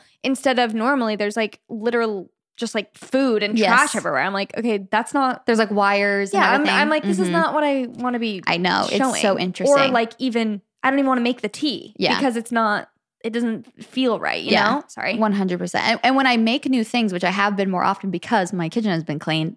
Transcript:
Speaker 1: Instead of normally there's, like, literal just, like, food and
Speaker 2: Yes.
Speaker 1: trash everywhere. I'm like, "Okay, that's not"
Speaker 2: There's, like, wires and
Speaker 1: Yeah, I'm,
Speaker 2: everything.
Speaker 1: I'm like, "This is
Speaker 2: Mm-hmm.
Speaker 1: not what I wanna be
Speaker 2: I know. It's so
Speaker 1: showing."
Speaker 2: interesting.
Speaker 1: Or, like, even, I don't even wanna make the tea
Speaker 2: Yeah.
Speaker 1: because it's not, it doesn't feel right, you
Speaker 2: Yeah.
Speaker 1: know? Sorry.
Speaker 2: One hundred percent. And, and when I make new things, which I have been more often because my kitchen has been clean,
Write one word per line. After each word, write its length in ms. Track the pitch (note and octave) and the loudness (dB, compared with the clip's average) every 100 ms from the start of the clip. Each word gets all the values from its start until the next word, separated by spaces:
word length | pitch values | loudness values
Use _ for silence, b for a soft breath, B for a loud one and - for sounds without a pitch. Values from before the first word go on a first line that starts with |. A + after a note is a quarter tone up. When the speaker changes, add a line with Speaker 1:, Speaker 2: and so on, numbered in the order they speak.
| B B | B B
Speaker 1:
Instead 340 | C4 C4 C4+ B3 | -4 0 0 2
of 140 | A#3+ | 0
normally 420 | A3 A#3 C#4 A3+ G#3 | 0 0 0 0 -2
there's, 180 | G#3 A3+ | -2 -2
like, 240 | G#3 - - | -4 -6 -14
literal 640 | A3+ A3+ A#3 A3+ G3 - _ _ - | -4 -2 0 -2 -4 -10 _ _ -10
just, 180 | A#3 A3 | -6 -6
like, 180 | G3 | -8
food 480 | - - C4 C4+ G#3+ | -16 -4 0 2 2
and 160 | G#3 A3 | 0 2
Speaker 2:
Yes. 120 | G3 | 4
Speaker 1:
trash 260 | A#3+ D4 G#3+ | 6 4 0
everywhere. 240 | E3 C3+ | -2 -2
I'm 120 | F3+ | -2
like, 180 | G3 G3 - | -2 -4 -4
"Okay, 280 | A#3 G3+ F#3+ | -2 -2 0
that's 220 | G#3+ A#3 | -2 0
not" 320 | C#4+ C4 - - | 0 0 -2 0
Speaker 2:
There's, 140 | A3+ | 0
like, 120 | G#3+ | 2
wires 640 | G#3 G3 G3+ G3+ G3+ G3 | 2 2 2 2 0 0
and 80 | F#4+ | 2
Speaker 1:
Yeah, 60 | B3 | 4
I'm, 60 | C4 | 4
Speaker 2:
everything. 200 | D4 - | 4 2
Speaker 1:
I'm 140 | D4+ | 2
like, 140 | D#4 | 0
"This 140 | G3+ F#3 | 0 0
is 100 | F3+ | 2
Speaker 2:
Mm-hmm. 40 | |
Speaker 1:
not 220 | E3+ D#3+ | 2 0
what 100 | D4+ | 0
I 240 | D4 C4+ A#3+ | 0 0 -4
wanna 300 | - B3 A#3+ | -4 -4 -2
be 240 | A3+ F#3+ - | -2 -2 -2
Speaker 2:
I 100 | F3 | 0
know. 280 | F3+ G2 F#2+ | 2 2 0
It's 60 | G3+ | 0
so 160 | C4 | 0
Speaker 1:
showing." 280 | - G#3 F#3+ | 0 0 0
Speaker 2:
interesting. 380 | F#3 F3+ B3 C#4 | -2 -2 2 4
Speaker 1:
Or, 60 | C4+ | 4
like, 240 | A#3+ A3+ - | 2 0 -4
even, 420 | C4 A3+ A3 G3+ _ - | -4 -2 -2 -4 _ -4
I 60 | C4 | 0
don't 100 | C#4 | 2
even 80 | C4+ | 2
wanna 140 | B3+ | 2
make 180 | A#3+ B3 | 0 -2
the 80 | G#3 | -6
tea 480 | - D4+ G#3 - - | -4 -4 -4 -10 -4
Speaker 2:
Yeah. 200 | F#3+ - | 0 2
Speaker 1:
because 180 | C4 A#3 | 0 -2
it's 160 | A3+ | -2
not, 380 | A#3 G#3+ G#3 - _ _ _ | 0 0 -2 -6 _ _ _
it 80 | A3+ | -6
doesn't 500 | A#3 A#3+ A3 - - | -4 -2 -4 -10 -20
feel 380 | - B3+ B3+ G3+ | -10 -2 0 0
right, 240 | D2 E2 | -2 -4
you 80 | - | 0
Speaker 2:
Yeah. 200 | - G#3 | 2 4
Speaker 1:
know? 120 | C#4 - | 0 -4
Sorry. 280 | - - A3 | -10 -6 -2
Speaker 2:
One 140 | A3 | 0
hundred 260 | G3+ F#3+ F3+ | 0 -2 -2
percent. 260 | F3+ - - | -2 -2 0
And, 120 | A#3 | 2
and 120 | B3 C4+ | 2 2
when 100 | C4 | 4
I 80 | A#3 | 4
make 300 | A3+ C#4 C#4 | 2 0 0
new 180 | B3+ | 0
things, 300 | A3 A#3+ G#3+ | 0 0 0
which 100 | F3+ | 0
I 60 | F3+ | -2
have 240 | G3 G3+ G3 | 0 0 0
been 140 | F#3+ | 0
more 140 | F3+ - | 0 0
often 260 | G3 G3 | 0 -4
because 400 | F3 - A3+ F3+ | -6 0 0 0
my 160 | F3+ E3 | -4 -4
kitchen 240 | A#3 G#3+ | -2 -2
has 140 | E3 D#3 | -2 -4
been 140 | D3+ | -6
clean, 360 | - D#3+ D#3+ | -2 -2 -2